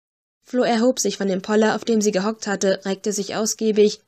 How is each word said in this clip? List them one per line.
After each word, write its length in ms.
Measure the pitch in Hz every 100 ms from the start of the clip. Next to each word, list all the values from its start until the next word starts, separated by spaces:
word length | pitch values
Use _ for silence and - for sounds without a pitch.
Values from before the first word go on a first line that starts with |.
| _ _ _ _
Flo 180 | _ 247
erhob 380 | 240 233 247 254
sich 180 | 202 -
von 100 | 202
dem 140 | 185
Poller, 340 | 185 214 214 -
auf 80 |
dem 160 | - 220
sie 120 | 208
gehockt 340 | 202 196 220 220
hatte, 340 | 196 202 190 196
reckte 260 | 190 214
sich 240 | 208 196 185
ausgiebig, 640 | 214 - 220 214 208 -